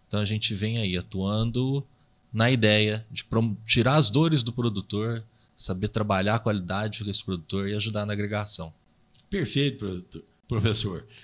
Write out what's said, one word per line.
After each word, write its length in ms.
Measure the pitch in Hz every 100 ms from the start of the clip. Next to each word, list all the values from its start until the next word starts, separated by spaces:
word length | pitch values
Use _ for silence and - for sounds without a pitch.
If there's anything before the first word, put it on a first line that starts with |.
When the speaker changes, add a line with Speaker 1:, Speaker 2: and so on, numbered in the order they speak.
| _
Speaker 1:
Então 120 | 104
a 60 | 101
gente 300 | 107 - 101
vem 240 | 107 113
aí 180 | 101 90
atuando 880 | 85 95 95 104 113 113 131 139 - _ _ _ _
na 160 | 110 117
ideia 560 | 127 107 107 107 107 -
de 120 | -
prom-, 320 | - 113 113 98 -
tirar 320 | 120 117 151
as 120 | 107
dores 320 | 117 165 156
do 100 | 117
produtor, 720 | 123 120 101 95 104 110 117 110 _ _ -
saber 300 | - 92 104
trabalhar 480 | - 107 98 98 113
a 40 |
qualidade 600 | 113 104 87 98 107 104
com 80 | 104
esse 140 | 95
produtor 460 | - 92 80 98 98
e 40 | 104
ajudar 300 | 107 107 104
na 60 |
agregação. 600 | 104 104 104 104 - 82 - _ _ _ _ _
Speaker 2:
Perfeito, 500 | 196 139 139 143 117
produ-, 460 | 101 90 - - - _ _
professor. 560 | 117 107 98 107 85 - -